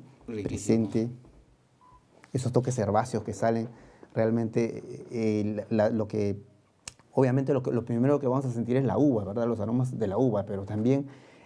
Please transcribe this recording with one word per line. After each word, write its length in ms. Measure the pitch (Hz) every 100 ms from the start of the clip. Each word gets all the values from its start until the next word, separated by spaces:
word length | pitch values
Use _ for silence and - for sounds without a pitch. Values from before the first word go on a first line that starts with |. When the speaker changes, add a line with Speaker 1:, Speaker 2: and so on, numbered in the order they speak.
| - - -
Speaker 1:
Riquísimo. 200 | 113 92 107 - 113 107
Speaker 2:
Presente. 200 | 110 117 120 - - _ _ _ _ - - _ _ -
Esos 180 | 131 127
toques 260 | 127 131 127
herbáceos 460 | 101 104 - 110
que 100 | -
salen, 360 | 101 117 117 113 - - - -
realmente, 720 | - 113 117 113 120 117 110 - - -
eh, 540 | 123 110 107 104 107 101
la, 200 | 110 107
lo 180 | 117 104
que, 300 | 107 101 101 - _ _ _ - - _
obviamente 400 | - 135 131 135
lo 100 | 135
que, 80 | 131
lo 140 | 123 110
primero 340 | 117 127 143
que 80 | 135
vamos 180 | 127 135
a 60 |
sentir 240 | 117 110 123
es 60 | 131
la 120 | 95
uva, 260 | 147 117
¿verdad? 240 | 95 104 117
Los 120 | 113
aromas 380 | 104 120 127 127
de 100 | 104
la 100 | 98
uva, 280 | 131 104 98
pero 180 | 98 95
también 420 | 107 113 139 139 - - -